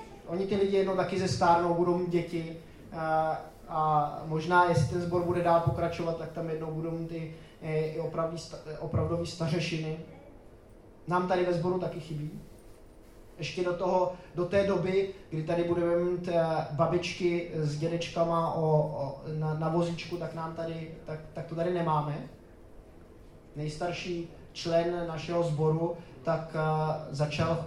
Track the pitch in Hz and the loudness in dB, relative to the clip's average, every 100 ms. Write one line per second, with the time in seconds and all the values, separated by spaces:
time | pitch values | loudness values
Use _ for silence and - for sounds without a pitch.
0 | - - - 175 196 202 196 196 185 185 | -14 -16 -6 -4 0 2 4 4 2 2
1 | 180 185 185 - 180 175 175 170 175 175 | 0 0 0 4 6 6 6 4 4 2
2 | 180 175 165 170 160 165 - - - 165 | 2 0 0 -4 -6 -10 -14 -20 -14 -6
3 | 160 160 160 160 - - - 165 156 151 | 0 2 2 0 -6 -16 -6 0 4 4
4 | 147 - 156 160 165 180 175 170 - 175 | 2 -4 -4 -4 4 6 6 6 2 0
5 | 175 175 170 175 170 170 - - 165 - | 0 0 2 2 4 4 4 2 -2 -2
6 | 170 165 151 - 165 156 160 156 165 165 | -4 -4 -6 -6 -4 -4 -4 -4 -4 -4
7 | 165 165 160 - - - 160 156 156 170 | -6 -6 -8 -12 -18 -12 -2 0 0 -2
8 | 160 160 165 165 - - 151 151 156 156 | -4 -2 -4 -4 -10 -14 -12 -10 -2 0
9 | 156 170 170 - 160 170 - 160 156 160 | 0 0 -4 -2 0 0 0 -2 -4 -6
10 | - - - - - - - - - - | -10 -16 -20 -20 -20 -20 -20 -20 -20 -18
11 | - 180 185 185 180 170 170 180 165 175 | -2 0 2 2 2 2 0 0 -2 -6
12 | 151 151 151 208 - - - - - - | -8 -8 -8 -10 -14 -20 -20 -20 -20 -20
13 | - - - - 147 - 180 175 185 185 | -20 -20 -20 -10 -8 -2 0 2 2 4
14 | 180 - - - 175 202 196 180 165 190 | 2 -2 -10 -4 2 4 4 2 2 2
15 | 190 - - 156 156 170 170 175 170 170 | 2 -4 -8 -6 0 0 2 2 4 2
16 | 175 180 185 170 165 156 - 143 160 175 | 2 0 0 2 2 0 -2 2 2 2
17 | - - 175 175 170 156 151 147 165 170 | 0 0 0 2 -2 -2 -2 0 -2 -2
18 | - - 170 165 165 165 156 151 151 - | -2 0 2 4 2 2 4 4 4 -2
19 | 139 - 147 156 156 156 160 165 170 170 | -6 -6 -8 -4 -2 0 2 2 2 -2
20 | - 175 156 165 165 165 165 165 160 - | -6 -6 -6 -6 -8 -6 -6 -6 -10 -12
21 | - 156 - - 156 165 170 175 165 151 | -10 -10 -10 -10 -8 -2 0 2 2 2
22 | 147 147 - - - - - - - - | 0 -4 -8 -16 -20 -20 -20 -20 -20 -20
23 | - - - - - 143 151 - 175 170 | -20 -20 -20 -20 -16 -8 -6 -4 -4 -4
24 | 185 175 165 - - - 170 165 175 175 | -4 -6 -6 -12 -16 -8 2 2 2 0
25 | 170 160 - 175 165 147 156 160 170 - | -4 -6 -2 0 2 4 4 4 0 -2
26 | - - - 156 - 160 156 160 156 - | -10 -8 -2 -2 -2 -2 0 2 0 -2
27 | - 143 147 - 160 165 | -6 -2 -2 2 2 2